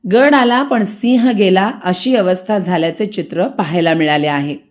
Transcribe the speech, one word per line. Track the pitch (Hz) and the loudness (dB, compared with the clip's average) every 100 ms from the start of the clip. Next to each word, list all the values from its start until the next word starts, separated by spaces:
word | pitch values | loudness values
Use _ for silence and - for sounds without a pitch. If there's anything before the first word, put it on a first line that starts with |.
| 202 | 0
"गड | 214 277 285 | 2 4 4
आला | 240 240 | 4 0
पण | 277 240 | 0 -2
सिंह | 208 - 240 247 247 | -2 -2 0 2 2
गेला" | 220 196 185 202 - | 2 2 4 0 -2
अशी | 180 180 254 254 | -4 -2 0 0
अवस्था | 180 185 185 214 | 2 -2 -2 -4
झाल्याचे | 180 180 160 165 214 | 0 -2 -2 -4 -6
चित्र | 208 165 165 214 | -6 -6 -4 -4
पाहायला | - 160 175 165 | -2 -4 0 0
मिळाले | 165 156 151 151 | 0 0 0 0
आहे. | 143 143 143 _ | -2 -4 -8 _